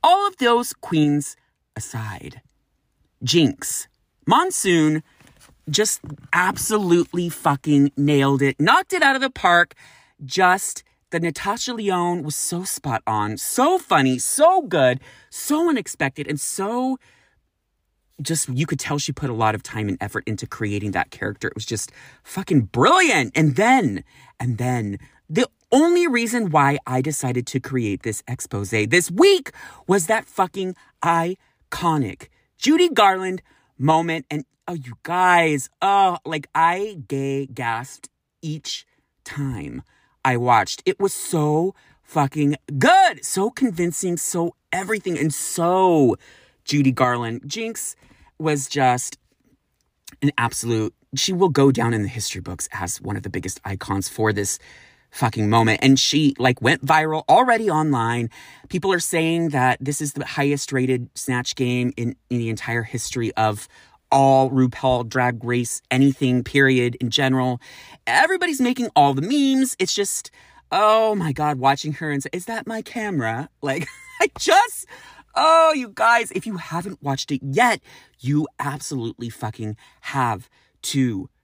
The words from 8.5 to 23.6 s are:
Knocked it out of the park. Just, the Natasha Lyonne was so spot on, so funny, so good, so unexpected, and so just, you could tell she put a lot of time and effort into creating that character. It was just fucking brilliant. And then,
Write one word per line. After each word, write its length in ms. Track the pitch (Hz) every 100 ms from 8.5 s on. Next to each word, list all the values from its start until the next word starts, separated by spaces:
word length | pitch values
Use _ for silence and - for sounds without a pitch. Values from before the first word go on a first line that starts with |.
| -
Knocked 340 | 156 349 381
it 80 | 370
out 140 | 285 262
of 60 |
the 100 | 262
park. 420 | - 185 175 175 - - _ _ _
Just, 600 | 135 180 185 185 - - _ _ _
the 100 | 170
Natasha 540 | 170 143 196 226 -
Lyonne 500 | 233 202 185 175 175
was 120 | 151 -
so 280 | - 175
spot 380 | 190 - 143 113 -
on, 300 | 110 104 107
so 400 | - - 277 370
funny, 420 | - 165 131 127
so 420 | - - 311 381
good, 380 | 269 170 131 123 - - _
so 400 | - - 302 339
unexpected, 580 | 269 - - 139 - 147
and 120 | 151
so 580 | - - 196 240 262 262 _ _ _ _ _ _ _ _ _ _ _ _
just, 280 | 143 160 -
you 160 | 127 160
could 140 | 139
tell 180 | - 147
she 140 | -
put 180 | 139 143
a 40 |
lot 220 | 113 110 107
of 80 |
time 260 | - 110 104
and 80 | 98
effort 240 | 98 104 -
into 220 | 104 -
creating 440 | - 107 101 104
that 200 | 87 -
character. 360 | - 101 101 -
It 80 | -
was 100 | 107
just 260 | 107 - - - _
fucking 380 | - - 190 156
brilliant. 720 | 104 117 175 359 349 190 117 -
And 200 | 156
then, 480 | 123